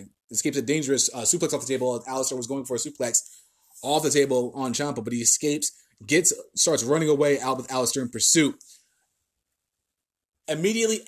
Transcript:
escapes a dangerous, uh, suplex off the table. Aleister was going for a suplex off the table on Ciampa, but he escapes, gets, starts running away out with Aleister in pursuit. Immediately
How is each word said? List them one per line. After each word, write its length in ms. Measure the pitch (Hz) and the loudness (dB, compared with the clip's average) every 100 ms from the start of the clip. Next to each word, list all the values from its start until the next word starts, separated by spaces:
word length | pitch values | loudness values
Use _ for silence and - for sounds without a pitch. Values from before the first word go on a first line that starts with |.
| 98 _ _ | -14 _ _
escapes 260 | 110 151 143 | -4 -2 -2
a 60 | |
dangerous, 500 | 120 156 135 131 - | -2 -2 0 0 0
uh, 100 | 127 | -2
suplex 300 | 110 180 165 | -2 0 0
off 140 | 143 120 | -2 -4
the 80 | |
table. 260 | 131 127 120 131 | -4 -2 -4 -6
Aleister 280 | 131 127 131 | -4 -4 -4
was 100 | 117 | -6
going 200 | 135 123 | -8 -4
for 100 | 120 | -6
a 20 | |
suplex 400 | 156 - 120 - - - _ _ _ - | -6 -4 -2 -2 -2 -20 _ _ _ -10
off 220 | 127 151 | 0 0
the 60 | 151 | 2
table 420 | 143 139 127 123 | 2 4 2 0
on 180 | 127 131 | -4 -4
Ciampa, 300 | 113 147 123 | -2 -4 -4
but 100 | 110 | -4
he 80 | 120 | -2
escapes, 520 | 113 - 151 147 147 - _ _ | 2 2 2 0 -2 -8 _ _
gets, 280 | 107 156 170 147 - - | 0 2 2 -2 -6 -2
starts 260 | 170 143 | 2 2
running 260 | 123 156 156 | 2 2 4
away 300 | 143 147 139 | 4 4 2
out 200 | 127 127 | 0 -4
with 100 | 120 | -2
Aleister 340 | 131 120 139 | -2 -2 -2
in 60 | 123 | -6
pursuit. 480 | 113 - 165 143 - - - _ _ _ _ _ _ _ _ _ _ _ _ _ _ _ _ - | 0 2 4 4 0 -16 -20 _ _ _ _ _ _ _ _ _ _ _ _ _ _ _ _ -6
Immediately 540 | 156 185 220 220 220 | -2 0 2 0 -2